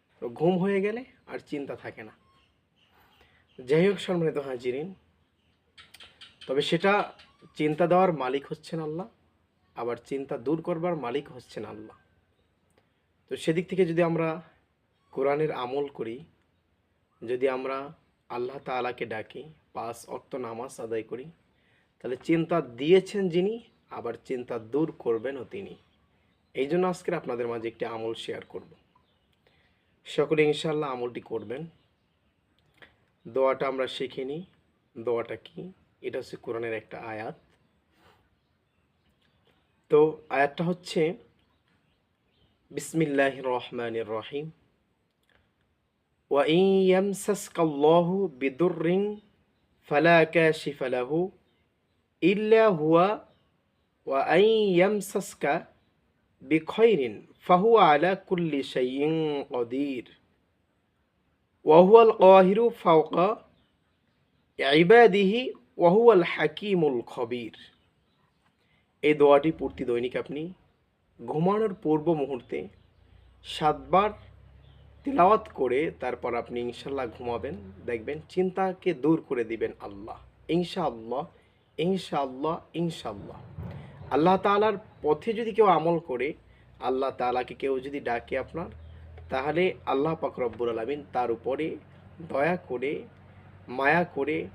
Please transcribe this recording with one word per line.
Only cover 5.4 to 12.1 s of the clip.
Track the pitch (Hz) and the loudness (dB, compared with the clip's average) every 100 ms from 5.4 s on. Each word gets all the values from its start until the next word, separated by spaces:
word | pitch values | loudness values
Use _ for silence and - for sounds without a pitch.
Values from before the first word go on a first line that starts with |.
| _ _ _ _ - - - _ - _ - | _ _ _ _ -20 -20 -20 _ -20 _ -6
তবে | 135 | -2
সেটা | 143 165 196 202 - - - _ - - | 0 0 2 2 0 -8 -20 _ -16 -4
চিন্তা | 175 156 175 | -2 0 2
দেওয়ার | 180 190 | 4 2
মালিক | 156 127 139 143 | 0 -2 -4 -6
হচ্ছেন | 156 - 165 | -12 -10 -10
আল্লাহ, | 156 156 220 _ _ _ _ _ _ - | -8 -10 -12 _ _ _ _ _ _ -10
আবার | 117 117 | -8 -8
চিন্তা | - 135 135 139 | -6 -8 -6 -8
দূর | 120 160 | -4 -4
করবার | 165 170 175 165 | -4 -4 -4 -4
মালিক | 120 131 147 | -4 -6 -8
হচ্ছেন | 127 - - 107 | -14 -16 -14 -12
আল্লাহ। | 107 107 - _ | -14 -18 -20 _